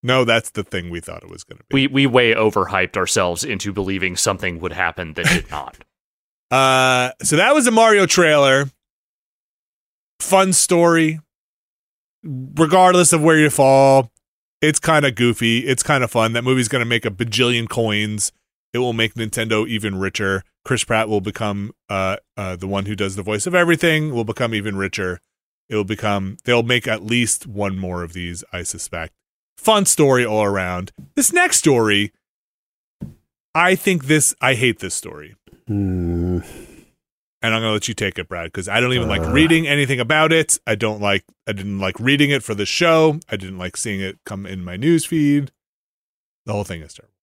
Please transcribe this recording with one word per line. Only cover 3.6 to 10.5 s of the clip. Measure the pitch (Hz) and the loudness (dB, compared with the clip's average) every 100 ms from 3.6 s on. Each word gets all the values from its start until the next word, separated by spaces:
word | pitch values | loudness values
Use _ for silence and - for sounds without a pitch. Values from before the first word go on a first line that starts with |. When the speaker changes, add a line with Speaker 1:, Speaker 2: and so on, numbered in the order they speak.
| 101 | -6
Speaker 2:
believing | 98 95 98 92 87 | -6 -4 -4 -4 -2
something | - 92 95 85 | -2 -2 -4 -6
would | 87 | -8
happen | 82 90 82 85 | -2 -4 -4 -10
that | 78 82 | -4 0
did | 90 78 | 0 -4
Speaker 1:
<laughs> | |
Speaker 2:
not. | 76 67 - _ _ _ _ _ _ _ | -12 -12 -18 _ _ _ _ _ _ _
Speaker 1:
Uh, | 131 135 131 131 127 127 - | 0 2 4 2 2 -2 -4
so | - 156 | -2 2
that | 214 | 4
was | 302 247 | 4 4
a | |
Mario | 226 226 208 185 | 6 6 6 4
trailer. | - 165 151 139 135 139 _ _ _ _ _ _ _ _ _ _ _ _ _ _ _ | 4 4 6 4 4 0 _ _ _ _ _ _ _ _ _ _ _ _ _ _ _
Fun | - 190 190 | 0 2 4